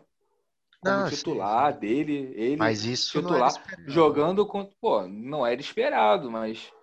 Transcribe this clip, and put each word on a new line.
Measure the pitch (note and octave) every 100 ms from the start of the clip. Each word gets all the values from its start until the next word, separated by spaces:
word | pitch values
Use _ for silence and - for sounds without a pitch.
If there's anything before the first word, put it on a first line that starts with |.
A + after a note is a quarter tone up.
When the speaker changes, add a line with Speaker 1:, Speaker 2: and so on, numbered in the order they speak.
| _ _ _ _ _ _ _ _
Speaker 1:
como | F#3 G3
Speaker 2:
Não, | F#3
sim, | -
Speaker 1:
titular | F3 B2+ G2 A2+ C#3+
Speaker 2:
sim. | -
Speaker 1:
dele, | G#2 C3 D3+ C#3+ C3 G#2
ele | A#2 D3
Speaker 2:
Mas | A2+ G#2+
isso | A2 B2 - D#3+
não | F3
Speaker 1:
titular, | D3+ B2+
Speaker 2:
era | -
esperado. | - F#3 E3
Speaker 1:
jogando | D3+ D#3 C#3+ D#3 G3 G3+
contra, | G3+ G3 _
pô, | A3+ A#2 F#2
não | G2+ B2 D3 A#2+
era | B2+
esperado, | C#3+ - C4+ C4 G#3+ G3+ C3
mas | A2+ A2 A2+ - -